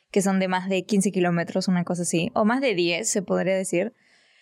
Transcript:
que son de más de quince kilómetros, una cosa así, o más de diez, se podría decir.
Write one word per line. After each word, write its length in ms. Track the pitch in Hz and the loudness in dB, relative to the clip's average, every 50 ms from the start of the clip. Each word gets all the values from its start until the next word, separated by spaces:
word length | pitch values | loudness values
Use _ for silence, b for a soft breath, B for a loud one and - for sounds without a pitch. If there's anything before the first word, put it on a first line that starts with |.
| b b | b b
que 100 | - 202 | 0 0
son 180 | 185 196 190 190 | 2 4 2 2
de 80 | 190 | 2
más 220 | 185 185 185 180 190 | 2 0 -2 -2 0
de 140 | 190 185 180 | -2 -2 0
quince 260 | - 214 196 196 202 | 2 2 2 2 2
kilómetros, 560 | - 185 175 175 175 170 170 - - 190 185 | 2 2 2 2 2 0 -2 -2 -4 -2 0
una 160 | - 180 175 170 | 0 0 0 0
cosa 200 | - 175 170 175 | -2 -4 -4 -2
así, 280 | - - 165 170 - - | -2 -2 -2 -2 -2 0
o 100 | 226 214 | 0 2
más 160 | 214 240 269 | 2 2 0
de 120 | 277 254 196 | 0 0 0
diez, 360 | 170 175 170 175 - 226 - | 0 0 0 0 -2 -2 -2
se 120 | - 208 | -2 -4
podría 340 | 180 - 185 185 180 185 190 | -2 -2 -2 -2 0 0 0
decir. 340 | 190 190 - - 170 196 233 b b b b b b b b b b | -2 -2 0 0 -2 -2 -2 b b b b b b b b b b